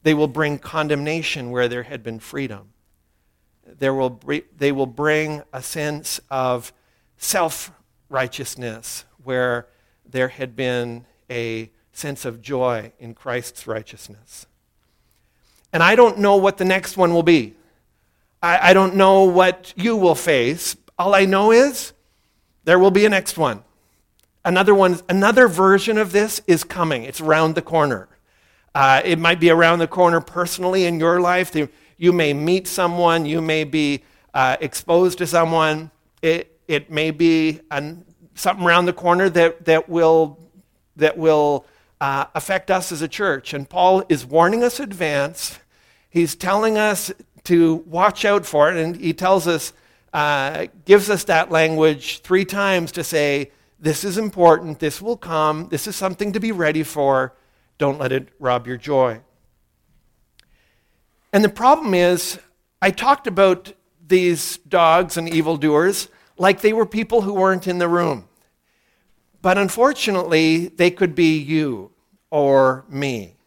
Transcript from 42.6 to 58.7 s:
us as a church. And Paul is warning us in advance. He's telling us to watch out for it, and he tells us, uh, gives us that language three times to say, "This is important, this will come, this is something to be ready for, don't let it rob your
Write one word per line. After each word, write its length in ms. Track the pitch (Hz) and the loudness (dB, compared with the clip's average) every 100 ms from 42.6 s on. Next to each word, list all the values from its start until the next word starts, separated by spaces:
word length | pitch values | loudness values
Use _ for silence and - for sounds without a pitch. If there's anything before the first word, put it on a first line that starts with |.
| 196 | 0
us 220 | 185 170 | -2 -2
as 80 | 156 | -8
a 80 | 160 | -8
church. 460 | - 202 135 - | -4 -4 -4 -6
And 120 | 143 135 | -12 -6
Paul 360 | 180 180 190 190 | 0 2 2 0
is 180 | 151 127 | -4 0
warning 360 | 156 170 226 | 2 2 2
us 160 | 240 240 | -2 -2
in 40 | |
advance. 760 | 269 190 160 143 143 170 - - _ _ _ _ _ | -10 -6 -4 -4 -4 -8 -14 -14 _ _ _ _ _
He's 240 | 170 165 | -2 -2
telling 420 | - 185 196 220 214 | -4 -2 0 0 0
us 360 | 214 202 - - - _ | 0 -2 -8 -14 -20 _
to 320 | - 175 165 160 175 | 0 2 4 0 -6
watch 380 | 165 202 - | 0 0 0
out 200 | 208 202 | 0 0
for 260 | 165 147 151 | 0 2 2
it, 60 | 175 | 2
and 200 | 160 175 | -6 -4
he 160 | - | -6
tells 340 | - 185 190 170 | -2 0 0 0
us, 260 | 160 - _ _ _ _ | -4 -6 _ _ _ _
uh, 540 | 156 147 143 135 156 - _ | -4 -2 -2 -4 -6 -10 _
gives 240 | - 202 202 | 4 4 4
us 160 | 202 | -4
that 260 | - 165 - | 0 0 0
language 720 | 160 160 160 156 147 - - | 0 0 2 2 0 -10 -14
three 240 | - 185 | -2 0
times 480 | 190 202 196 185 170 | 0 -4 -2 -2 -4
to 120 | - | -10
say, 480 | - 160 147 143 139 _ _ _ | -6 -2 0 -2 -6 _ _ _
"This 260 | 156 147 | -6 -4
is 140 | 196 180 | -4 -6
important, 640 | 220 185 170 156 170 151 | -6 4 6 6 0 -6
this 200 | 151 - | -6 -6
will 160 | 214 240 | -10 -10
come, 520 | 170 160 156 151 175 | -6 -2 0 -2 -6
this 180 | 151 214 | -8 -8
is 100 | 190 | -6
something 360 | 190 180 208 | -6 -6 -6
to 80 | 202 | -4
be 120 | 226 | -4
ready 300 | 196 156 156 | -2 -2 -2
for, 520 | 151 151 139 135 131 _ _ _ _ _ | -4 -2 0 0 -2 _ _ _ _ _
don't 200 | 143 147 | -4 -2
let 140 | 127 | -4
it 160 | 135 131 _ | -4 -6 _
rob 280 | 131 123 | -2 -2
your 100 | 117 | -4